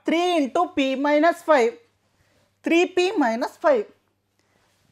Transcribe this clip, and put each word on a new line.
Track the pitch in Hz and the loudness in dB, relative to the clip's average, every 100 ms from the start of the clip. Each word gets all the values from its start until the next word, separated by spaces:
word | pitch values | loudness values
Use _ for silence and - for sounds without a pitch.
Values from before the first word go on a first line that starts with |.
| - | -4
Three | 320 359 339 | 0 0 0
into | 269 - - - | 0 -2 -2 -2
p | 269 262 | -2 -2
minus | 285 294 320 339 | 0 2 2 0
five. | - 294 233 233 _ _ _ _ _ _ _ _ | 2 2 2 -4 _ _ _ _ _ _ _ _
Three | - 330 359 | -2 0 0
p | 370 359 415 | -2 -2 -2
minus | 254 226 302 - | -2 -4 -8 -4
five. | 339 254 208 _ _ _ _ _ _ _ _ _ _ | 0 0 -2 _ _ _ _ _ _ _ _ _ _